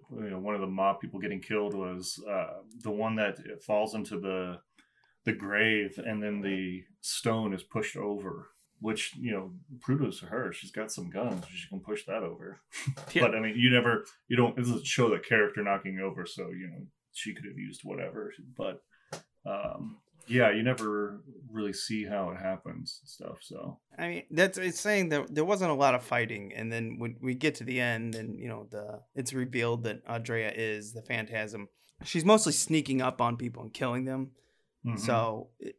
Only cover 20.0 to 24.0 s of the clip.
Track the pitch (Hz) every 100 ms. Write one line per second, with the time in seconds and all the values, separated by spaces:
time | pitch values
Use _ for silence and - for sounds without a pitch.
20 | _ _ - 120 113 104 120 127 107 104
21 | 104 101 - - 120 110 101 95 - 110
22 | 101 104 90 90 95 95 - 82 82 -
23 | - - - - - - - - _ -